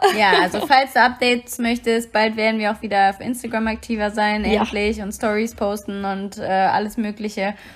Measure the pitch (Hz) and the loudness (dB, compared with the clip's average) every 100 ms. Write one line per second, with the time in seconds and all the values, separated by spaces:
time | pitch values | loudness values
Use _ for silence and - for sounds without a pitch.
0 | 381 220 202 175 180 214 - 262 269 240 | 2 4 4 4 4 -2 2 4 4 4
1 | 240 247 247 240 - - 233 240 233 226 | 2 2 0 0 -2 -4 -2 -2 0 -2
2 | 233 214 220 220 220 220 208 214 208 202 | 0 0 0 0 0 0 -2 -4 -2 2
3 | 196 202 - 247 226 220 220 220 - 220 | 2 2 -6 -8 -6 -4 -2 -4 -6 -4
4 | 208 214 208 214 214 214 220 208 208 214 | -2 0 0 0 2 2 0 -2 -2 -2
5 | 202 - 226 214 226 - 202 208 - 202 | -6 -4 -2 0 -2 -2 -4 -4 -8 -6
6 | 196 190 196 - - 190 185 - 214 233 | -6 -6 -8 -8 -2 2 2 2 -2 -4
7 | 214 214 214 214 196 208 - | -6 -6 -8 -4 -6 -6 -14